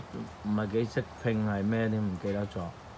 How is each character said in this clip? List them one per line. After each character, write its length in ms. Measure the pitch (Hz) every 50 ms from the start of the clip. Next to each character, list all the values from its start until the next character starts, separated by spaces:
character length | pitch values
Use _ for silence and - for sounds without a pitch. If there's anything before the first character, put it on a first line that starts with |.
| - - - 113 110 113 - - -
唔 60 | 107 104
係 100 | 104 107 101
幾 140 | 104 113 120
識 180 | 107 - 131 - - - - -
拼 260 | 120 113 110 107 107
係 140 | 101 98 98
咩 260 | 107 113 113 113 110
添， 100 | 110 107
唔 120 | 107 101 92 85
記 100 | - 101
得 100 | 98 101
咗， 180 | 104 101 - 95 87 85 - - - - -